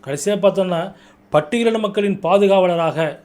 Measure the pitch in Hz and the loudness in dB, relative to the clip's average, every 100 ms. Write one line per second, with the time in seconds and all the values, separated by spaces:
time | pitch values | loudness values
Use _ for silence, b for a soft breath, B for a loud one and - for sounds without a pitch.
0 | - 147 202 202 202 190 185 170 190 - | -8 -6 -2 2 2 2 -2 -2 -6 -12
1 | b b _ 151 151 240 233 220 214 202 | b b _ 0 0 0 0 0 -2 -2
2 | 202 190 165 202 196 190 185 170 165 147 | -2 -2 2 2 4 4 2 0 -2 -2
3 | 160 - | -6 -6